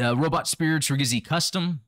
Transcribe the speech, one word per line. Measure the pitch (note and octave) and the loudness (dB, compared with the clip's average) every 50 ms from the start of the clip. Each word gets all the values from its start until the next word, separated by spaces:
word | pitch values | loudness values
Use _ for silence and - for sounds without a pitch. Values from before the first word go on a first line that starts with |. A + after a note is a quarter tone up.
uh, | B2 A#2+ A#2+ | 0 0 2
Robot | B2+ D#3 D#3+ D#3 D#3+ - - | 2 2 2 0 0 -2 -2
Spirits | - - E3 D#3 D#3+ D#3 - - | -2 0 0 2 2 0 0 0
Rigizi | C#3 C#3 C#3 A#2 B2 A2+ | 0 0 0 0 0 -2
Custom. | - - D#3 E3+ - - - F#3 E3+ F3 E3+ C#3 - | -2 0 -2 0 0 0 -2 -2 -2 -2 -2 -4 -8